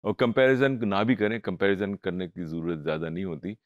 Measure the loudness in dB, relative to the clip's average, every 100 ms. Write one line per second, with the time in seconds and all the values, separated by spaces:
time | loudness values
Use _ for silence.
0 | -6 0 2 4 4 6 2 2 0 2
1 | 2 2 2 0 -4 0 2 2 0 -2
2 | -4 -4 -6 -6 -6 -4 -4 -4 -2 -4
3 | -4 -6 -6 -6 -8 -10